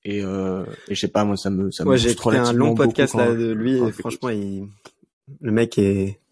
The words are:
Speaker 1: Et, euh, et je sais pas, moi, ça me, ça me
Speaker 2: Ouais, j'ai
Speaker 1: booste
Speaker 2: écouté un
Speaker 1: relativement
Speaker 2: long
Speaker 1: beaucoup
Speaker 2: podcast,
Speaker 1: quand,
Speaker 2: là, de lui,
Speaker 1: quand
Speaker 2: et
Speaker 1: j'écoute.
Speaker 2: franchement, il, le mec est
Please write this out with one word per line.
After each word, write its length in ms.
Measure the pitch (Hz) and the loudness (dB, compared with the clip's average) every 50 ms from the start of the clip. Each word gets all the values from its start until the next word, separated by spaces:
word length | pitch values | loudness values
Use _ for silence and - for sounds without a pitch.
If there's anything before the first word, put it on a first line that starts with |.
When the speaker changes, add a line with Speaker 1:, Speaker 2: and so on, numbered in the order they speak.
| _ 104 | _ -6
Speaker 1:
Et, 140 | 101 104 101 | -6 -4 -4
euh, 400 | 95 98 98 95 92 92 95 92 - - - - - | -4 -4 -4 -4 -4 -4 -4 -6 -10 -12 -16 -10 -10
et 60 | 101 | -6
je 40 | - | -4
sais 60 | - 95 | -4 -2
pas, 160 | - 104 104 | 0 0 0
moi, 100 | 104 101 | 2 0
ça 140 | 95 - 98 | -2 -2 -2
me, 220 | 98 92 98 95 | -2 0 -2 -2
ça 120 | - - 82 | -4 -2 2
me 60 | - | 2
Speaker 2:
Ouais, 80 | 135 127 | 4 4
j'ai 120 | 117 120 | 4 2
Speaker 1:
booste 100 | 117 - | 0 2
Speaker 2:
écouté 180 | - 120 113 127 | 2 2 2 4
un 40 | 123 | 2
Speaker 1:
relativement 220 | 120 120 120 120 113 | 2 2 2 2 2
Speaker 2:
long 60 | 117 | 2
Speaker 1:
beaucoup 140 | 113 143 120 | 4 2 2
Speaker 2:
podcast, 220 | 113 - 139 131 - | 4 2 0 0 2
Speaker 1:
quand, 60 | 117 | 2
Speaker 2:
là, 140 | 120 120 117 | 2 2 2
de 160 | 113 117 113 | 0 0 -2
lui, 280 | 113 107 113 123 135 127 | -2 -2 0 0 2 2
Speaker 1:
quand 80 | 123 113 | 0 0
Speaker 2:
et 20 | |
Speaker 1:
j'écoute. 120 | 107 - | -2 -4
Speaker 2:
franchement, 280 | - 117 110 - - 127 | -8 -8 -8 -6 -6 -4
il, 380 | 113 104 101 98 98 98 98 101 101 104 _ - _ _ _ _ _ _ _ - 139 - | -4 -4 -4 -6 -6 -8 -10 -12 -16 _ _ -20 _ _ _ _ _ _ _ -20 -20 -10
le 100 | - 120 | -4 0
mec 260 | 107 113 117 113 - - | 2 2 2 2 2 2
est 400 | 101 98 98 98 95 98 101 _ _ _ | 2 4 2 2 0 -2 -6 _ _ _